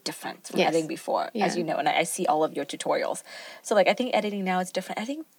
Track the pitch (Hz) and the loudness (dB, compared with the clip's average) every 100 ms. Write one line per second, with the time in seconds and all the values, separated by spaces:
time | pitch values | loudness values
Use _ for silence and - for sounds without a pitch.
0 | - - - - - - 156 160 156 160 | -10 -8 -10 -12 -6 0 2 2 0 -6
1 | - - - 214 - - 160 156 151 - | -2 0 0 0 0 0 -2 0 2 2
2 | 165 - 180 156 156 156 147 151 - 147 | 0 0 2 2 2 -2 -6 -6 -2 0
3 | - - - - - - - 208 180 202 | 0 -4 -8 -16 -16 -12 2 4 6 4
4 | 247 214 208 202 185 185 185 185 185 - | 2 0 0 -2 0 0 0 -4 -4 -8
5 | 226 302 - | -6 -8 -10